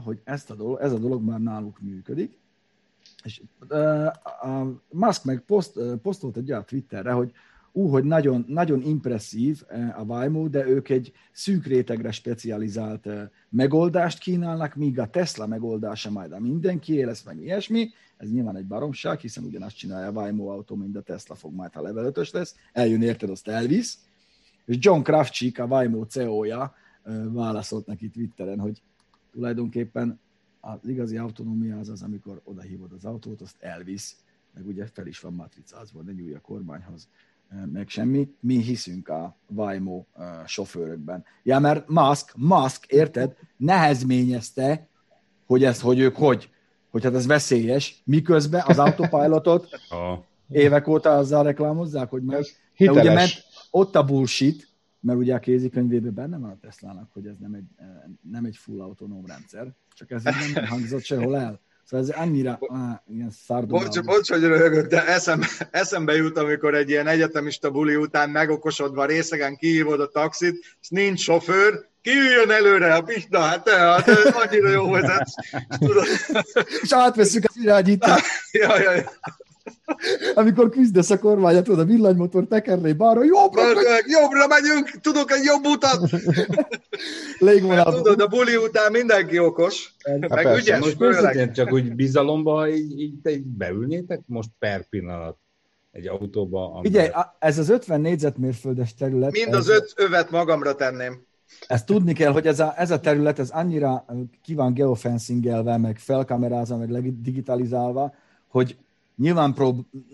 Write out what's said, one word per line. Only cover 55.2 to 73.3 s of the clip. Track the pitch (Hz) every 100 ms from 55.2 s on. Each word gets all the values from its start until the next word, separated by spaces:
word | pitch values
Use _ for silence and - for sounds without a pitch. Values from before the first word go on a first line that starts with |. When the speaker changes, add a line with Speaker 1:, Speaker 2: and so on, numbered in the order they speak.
| 127
Speaker 1:
a | 127
kézikönyvében | - 127 127 127 123 120 117
benne | 104 143 165
van | 110
a | 95
Teslának, | 101 - 98 92 113
hogy | 101 104
ez | 98
nem | 101
egy, | 101 92 _
ö, | 92 90 80 - 82
nem | 117
egy | 117 107
full | - 101
autonóm | 92 95 104 98 90
rendszer, | 71 71 101 131 - _
csak | - -
ez | 120 123
így | 139 147
nem | 147 113
hangzott | 120 113 131
sehol | - 135 120 139
el. | 120 104 _ _
Szóval | - 131 131
ez | 151
annyira, | 170 143 127 113 127
á, | 131 123 113 -
ilyen | 113 117
szárdobáló. | - - 123 110 -
Speaker 4:
Bocs, | 190 175
bocs, | 175 202 -
hogy | 165
röhögök, | 165 160 165 156 -
de | 165 160
eszem-, | 180 175 156 - - -
eszembe | 170 190 185 151 156
jut, | 160 160
amikor | 151 151 147
egy | 147 143
ilyen | 147 147
egyetemista | 160 160 156 143 - 143
buli | 139 156 147
után | 151 147 147
megokosodva | 151 156 151 156 147 143 135 139
részegen | 160 160 156 139 139
kihívod | 165 160 151 143
a | 143
taxit, | 147 156 - 175 170 - _
és | -
nincs | 180 202 175
sofőr, | 165 165 165 190 208 208 - _
ki | 233
üljön | 277 269 247 214
előre, | 214 202 190 175
a | 165
pista, | 165 220 -